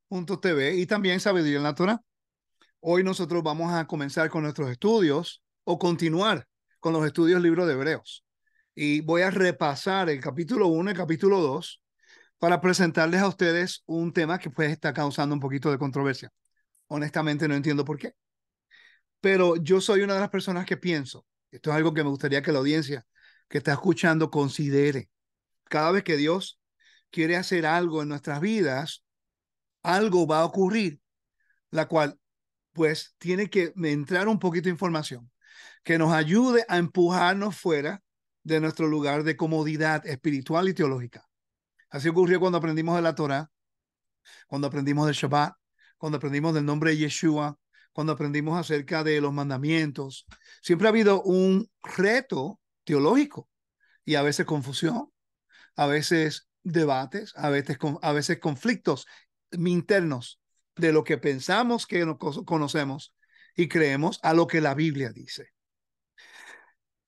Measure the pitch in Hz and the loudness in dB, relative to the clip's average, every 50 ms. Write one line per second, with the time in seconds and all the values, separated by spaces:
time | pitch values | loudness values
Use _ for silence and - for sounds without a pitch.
0 | _ _ 196 185 175 156 196 - - 190 165 143 135 143 180 185 180 - 214 214 | _ _ -8 -8 -6 -6 -6 -2 0 0 2 2 2 0 0 0 0 0 0 0
1 | 202 185 180 185 - 214 196 180 160 147 143 143 147 147 143 - 175 190 226 233 | 2 0 0 0 2 2 2 2 2 2 0 0 0 -2 -2 0 0 0 0 -2
2 | - _ _ _ _ _ _ _ _ _ _ _ _ _ _ _ - 165 170 180 | -4 _ _ _ _ _ _ _ _ _ _ _ _ _ _ _ -2 0 2 2
3 | 190 190 190 190 180 151 175 175 165 156 151 160 165 170 175 170 160 - - 151 | 2 2 0 -2 -4 -4 -2 -2 -2 -2 -4 -4 -4 -2 -2 -2 -4 -4 -6 -6
4 | 143 139 - 175 160 160 - 165 151 147 135 - 151 131 123 - - 202 226 226 | -6 -4 -2 0 0 0 0 -2 -4 -4 -6 -6 -6 -6 -6 -2 0 2 2 4
5 | 190 156 139 151 170 - - - _ _ _ _ _ - - - - 175 170 160 | 4 2 2 0 -2 -6 -10 -18 _ _ _ _ _ -4 -2 0 0 0 0 0
6 | 165 160 156 170 202 220 202 143 - _ _ _ _ _ _ _ - 165 165 160 | 0 0 0 0 2 0 0 -2 -4 _ _ _ _ _ _ _ -4 -2 0 0
7 | 156 151 147 - 170 160 185 180 175 170 165 165 180 170 143 131 135 156 156 120 | 0 0 0 2 4 4 4 4 4 4 2 2 2 0 0 0 0 -2 -2 -4
8 | - - - - _ _ _ _ _ _ _ _ _ _ _ - 151 147 147 151 | -6 -12 -20 -20 _ _ _ _ _ _ _ _ _ _ _ -4 -2 0 0 0
9 | 160 156 165 170 180 190 190 202 185 180 170 175 175 147 139 135 - 196 190 196 | 0 0 2 2 2 2 2 2 2 2 2 0 0 -2 -2 -2 -2 -2 -2 0
10 | 190 165 147 135 127 147 127 143 170 147 247 240 208 175 160 160 175 202 208 175 | 0 0 -2 -4 -4 -6 -6 -6 -6 -2 0 2 2 2 2 2 0 -2 -2 -4
11 | 180 151 165 160 190 196 202 190 170 139 131 160 175 - - - _ _ _ _ | -4 -4 -2 0 2 2 4 4 2 0 -2 -4 -8 -12 -16 -20 _ _ _ _
12 | _ _ _ - _ _ _ _ - 170 175 160 - 185 180 170 190 165 160 180 | _ _ _ -20 _ _ _ _ 2 2 2 4 4 2 2 4 2 2 2 2
13 | 160 160 170 185 202 196 180 - 185 170 165 175 180 185 - - _ - 160 165 | 2 2 2 2 2 0 0 0 0 2 2 2 0 -2 -6 -10 _ -8 -6 -4
14 | 170 170 - 185 160 151 175 185 - 170 131 - 160 147 160 - - 160 131 143 | -4 -2 0 0 0 0 -2 -4 -6 -6 -4 -2 -2 -2 -2 -2 -4 -4 -2 -2
15 | 151 143 131 - 147 143 147 143 135 139 131 139 127 156 139 131 139 139 127 143 | -2 -2 -2 -2 -2 -2 -2 -2 -4 -4 -4 -2 -2 -2 0 0 -2 -4 -2 -2
16 | 139 139 131 - - - _ _ _ _ _ _ _ _ _ _ _ - 151 147 | -2 -2 -2 -4 -8 -16 _ _ _ _ _ _ _ _ _ _ _ -10 -6 -6
17 | 147 151 - 170 156 156 147 147 160 151 143 143 139 156 147 143 143 135 156 139 | -6 -4 -4 -2 -2 -2 -2 -2 0 0 0 0 0 0 -2 -2 -2 -4 -6 -8
18 | - - - _ _ _ _ _ _ _ _ _ _ _ _ - _ _ _ _ | -10 -12 -14 _ _ _ _ _ _ _ _ _ _ _ _ -20 _ _ _ _
19 | _ _ _ _ - 196 190 185 185 175 170 170 165 143 185 190 185 - 208 196 | _ _ _ _ 2 4 4 6 6 6 4 2 2 2 2 4 4 4 2 2
20 | 202 202 196 190 202 196 - 190 180 - 185 175 185 - 185 - - 180 170 151 | 2 2 0 0 0 -2 -2 -4 -4 -4 -4 -4 -4 -4 -6 -4 -2 -2 -2 -2
21 | 135 123 - - - _ _ _ _ _ - 123 - 151 147 156 160 165 160 156 | -2 -6 -10 -18 -20 _ _ _ _ _ -20 -10 -4 -2 0 2 2 2 2 0
22 | 151 143 139 139 151 143 139 139 139 165 156 135 131 143 151 160 151 131 143 127 | 0 -2 -2 -2 -2 -2 0 0 0 0 0 0 2 2 0 0 0 -2 -6 -10
23 | - _ _ _ _ - _ _ _ _ - 143 127 - 143 139 - 190 165 - | -12 _ _ _ _ -20 _ _ _ _ -6 -4 -2 0 -2 0 2 0 2 2
24 | - 175 160 160 160 156 - 151 143 139 131 - 151 143 139 139 143 147 139 135 | 4 2 4 4 2 0 0 0 -2 0 -2 -4 -2 0 2 2 2 2 0 -2
25 | 101 - _ _ _ _ _ _ _ _ _ _ _ - - 151 156 165 180 202 | -6 -12 _ _ _ _ _ _ _ _ _ _ _ -4 0 0 2 2 2 2
26 | 196 - 160 143 143 151 170 196 190 - - _ _ _ _ _ _ _ _ _ | 2 0 0 0 2 0 0 -2 -4 -8 -14 _ _ _ _ _ _ _ _ _
27 | _ _ - 170 160 160 175 175 185 - 190 175 160 151 160 175 180 175 156 156 | _ _ -4 -2 0 0 0 -2 -2 -2 -2 0 2 2 2 2 2 0 -2 -4
28 | 147 147 147 143 - 165 147 147 156 214 220 220 180 143 131 131 156 151 - - | -4 -4 -6 -8 -6 -8 -6 -4 -2 -2 0 0 0 0 0 -2 -4 -8 -10 -14
29 | _ _ _ _ _ _ _ _ _ _ _ _ _ _ _ _ - 170 175 190 | _ _ _ _ _ _ _ _ _ _ _ _ _ _ _ _ -2 0 2 2
30 | 214 220 180 180 170 151 156 156 165 170 - 196 190 180 185 226 214 175 147 - | 2 4 4 2 4 4 4 2 2 2 2 0 0 2 2 0 0 -2 -4 -8
31 | _ _ _ _ _ _ _ _ _ _ _ _ _ _ - 160 156 - 165 160 | _ _ _ _ _ _ _ _ _ _ _ _ _ _ -4 -2 -2 0 2 2
32 | 151 143 143 - _ _ _ _ _ _ _ _ _ _ _ 170 160 151 156 151 | 2 0 -2 -8 _ _ _ _ _ _ _ _ _ _ _ 0 0 0 0 -2
33 | - - _ _ - 170 185 185 208 190 - 202 175 160 - 196 170 156 147 147 | -6 -12 _ _ -6 -4 -2 -2 -2 -2 0 0 0 0 -2 -4 -2 -2 -2 -2
34 | 143 135 185 180 196 214 220 185 - 185 165 175 156 185 175 156 196 180 165 156 | -2 -2 -2 0 0 0 0 0 0 -2 -2 -2 -2 -2 -2 -2 -2 -2 -2 -4
35 | 151 - 135 120 120 120 _ _ _ _ - - - - - _ _ - - 165 | -4 -6 -10 -14 -16 -20 _ _ _ _ -20 -20 -20 -20 -20 _ _ 0 2 2
36 | 160 156 170 156 156 151 175 220 247 262 240 233 226 - 185 175 175 165 - 185 | 4 4 4 2 2 2 2 2 4 4 4 2 2 2 0 0 0 0 2 2
37 | 175 170 180 180 175 175 190 196 196 214 170 - - 185 160 143 143 151 196 202 | 2 4 4 2 2 2 2 0 -2 -4 -6 -4 -2 -2 0 0 0 -4 -6 -10
38 | _ _ _ _ _ _ _ _ - 156 156 156 156 160 156 - 160 156 151 151 | _ _ _ _ _ _ _ _ -6 -2 0 0 0 0 -2 -2 -2 0 0 0
39 | 143 143 139 147 156 156 156 - 165 160 160 156 151 151 156 147 156 156 156 151 | 0 0 0 0 0 -2 -2 -2 -2 -2 0 0 0 -2 -2 0 0 0 0 -2
40 | - - 143 127 - 160 147 135 131 - 160 165 185 190 185 - 170 139 135 127 | -2 -6 -8 -6 -2 -2 -2 -2 -2 -2 0 0 0 0 0 0 0 0 0 -2
41 | 123 117 - - - _ _ _ _ _ _ _ _ _ _ _ _ _ - 143 | -6 -10 -14 -20 -20 _ _ _ _ _ _ _ _ _ _ _ _ _ -10 -6
42 | 131 170 165 180 185 170 180 180 175 185 175 170 156 165 156 156 160 165 170 175 | -4 0 2 4 4 4 4 4 2 2 2 0 0 -2 -2 -2 -2 0 0 0
43 | 170 165 156 135 156 143 139 139 156 - _ _ _ _ _ _ _ _ _ _ | 0 0 0 0 -2 -2 -2 -4 -4 -6 _ _ _ _ _ _ _ _ _ _
44 | _ _ _ _ _ _ - - - _ - 139 143 139 127 147 139 143 143 147 | _ _ _ _ _ _ -20 -20 -14 _ -6 -4 -4 -4 -4 -2 -2 0 0 2
45 | 151 151 143 - - 139 139 147 147 156 - _ _ _ _ _ _ _ _ _ | 2 0 0 0 -2 0 0 0 0 0 -4 _ _ _ _ _ _ _ _ _
46 | - 156 151 143 147 143 139 143 147 165 160 156 147 143 147 151 156 160 160 151 | -8 -6 -6 -4 -4 -4 -2 -2 0 0 0 0 0 -2 -2 0 0 0 0 0
47 | 151 147 - - - 160 151 151 147 147 147 - _ _ _ _ _ _ _ - | -2 -4 -4 -2 0 0 0 0 -2 -4 -6 -10 _ _ _ _ _ _ _ -4
48 | 151 156 151 143 151 147 143 151 147 156 160 180 165 - 156 147 143 135 165 160 | -4 -2 -2 -2 -4 -4 -2 -2 -2 -2 -2 -4 -2 -2 -4 -4 -2 -4 -4 -2
49 | 156 156 151 147 147 143 143 147 143 143 135 131 139 151 160 165 160 151 131 - | 0 0 2 2 0 0 -2 -2 -4 -4 -4 -4 -2 0 0 0 0 -2 -4 -6
50 | 139 135 131 - - - - - _ - - - - - 175 165 190 220 214 226 | -10 -10 -12 -16 -20 -20 -20 -20 _ -20 -20 -10 -2 0 0 2 4 4 4 6
51 | 220 208 196 190 - 190 180 185 185 190 190 190 226 - _ _ - - - - | 6 6 4 4 4 2 2 4 4 4 4 2 0 -2 _ _ -18 -8 -2 0
52 | 185 202 226 262 262 - 202 147 131 170 208 - _ _ _ _ _ - 151 143 | 2 2 2 0 0 -2 -4 -6 -6 -6 -8 -12 _ _ _ _ _ -2 0 2
53 | 143 156 226 277 294 285 - - - _ _ _ _ _ _ _ _ _ _ _ | 4 4 4 4 2 0 -4 -12 -18 _ _ _ _ _ _ _ _ _ _ _
54 | _ - 151 143 143 147 143 - 180 - 160 147 131 135 139 - - 160 240 - | _ -2 0 0 2 0 0 0 -2 -2 -4 -4 -4 -6 -6 -4 -2 -2 -2 -4
55 | - - _ _ _ _ _ _ _ _ _ _ _ _ _ - 147 143 143 151 | -6 -10 _ _ _ _ _ _ _ _ _ _ _ _ _ -2 0 0 0 0
56 | 147 - 175 165 156 156 147 - - _ _ _ - 185 156 175 160 143 139 131 | 0 2 2 2 2 0 -2 -6 -12 _ _ _ -10 -4 0 0 2 2 2 0
57 | 135 131 - 202 226 - - - 143 147 143 143 135 - 147 - - 151 143 175 | -2 -4 -8 -10 -12 -12 -10 -6 -2 0 0 0 -2 -4 -6 -4 -4 -4 -4 -4
58 | - 160 147 147 143 - 170 156 - 170 143 123 - 226 247 185 - - 147 131 | -2 -2 -2 -2 -2 -2 -4 -4 -4 -4 -4 -4 -2 -2 -4 -2 -2 -2 -2 -2
59 | - - - - _ _ _ _ _ _ - 175 165 180 175 175 165 - 208 196 | -4 -12 -20 -20 _ _ _ _ _ _ -8 -4 -2 0 0 0 0 2 2 2
60 | 175 165 143 120 117 - - _ _ _ _ _ _ _ _ - 170 165 156 156 | 2 0 -2 -6 -8 -12 -18 _ _ _ _ _ _ _ _ 0 2 4 4 4
61 | 151 - 160 135 - 151 139 131 - - 180 214 247 240 240 226 - - - 180 | 4 2 0 -2 0 -2 -2 -2 -2 0 0 2 2 2 0 -2 -2 -2 -2 -2
62 | 170 160 156 - - 160 139 160 - - 170 160 147 139 - 165 143 139 135 139 | 0 -2 -2 -4 -6 -6 -6 -6 -6 -2 -2 -2 -2 -2 -2 -2 -2 -4 -6 -8
63 | - - _ _ _ _ _ _ _ _ _ - 175 - - 175 156 143 135 139 | -12 -18 _ _ _ _ _ _ _ _ _ -2 -2 0 2 2 2 2 2 0
64 | 151 180 220 - - 156 160 170 170 - - 165 156 143 135 139 156 160 147 139 | 0 -2 -4 -2 0 2 4 4 4 2 2 0 0 0 0 0 0 -2 -2 -2
65 | 135 113 110 131 - - - - - - _ _ _ _ _ _ _ _ _ _ | -6 -8 -8 -12 -16 -16 -16 -16 -16 -18 _ _ _ _ _ _ _ _ _ _
66 | _ _ _ - - - - - - - - - - _ _ _ _ _ _ _ | _ _ _ -20 -20 -20 -20 -20 -20 -20 -20 -20 -20 _ _ _ _ _ _ _
67 | _ | _